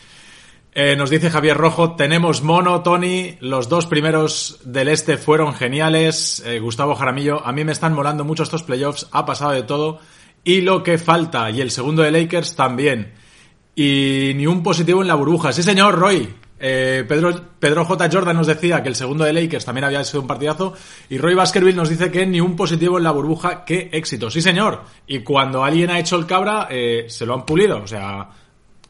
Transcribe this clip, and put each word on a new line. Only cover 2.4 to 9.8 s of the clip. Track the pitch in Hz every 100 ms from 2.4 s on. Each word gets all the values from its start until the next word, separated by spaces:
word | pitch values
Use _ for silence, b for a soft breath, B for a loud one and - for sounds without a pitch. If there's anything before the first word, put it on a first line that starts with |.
mono, | 156 170 180 175
Tony, | 175 175 180 185 180 -
los | 127 131 117
dos | 170 165
primeros | 151 156 156 156 - - - 127
del | 131 135
este | 156 - 139
fueron | - 156 151
geniales". | - 123 143 160 160 160 156 - - 117
Eh, | 117
Gustavo | 117 117 143
Jaramillo: | 135 135 131 143 147 120
"A |
mí | 139
me | 156
están | 143 165
molando | 151 143 151 147
mucho | 160
estos | 160 160
playoffs, | 151 127 143 143 -
ha | 147 151
pasado | 131 147
de | 135
todo | - 147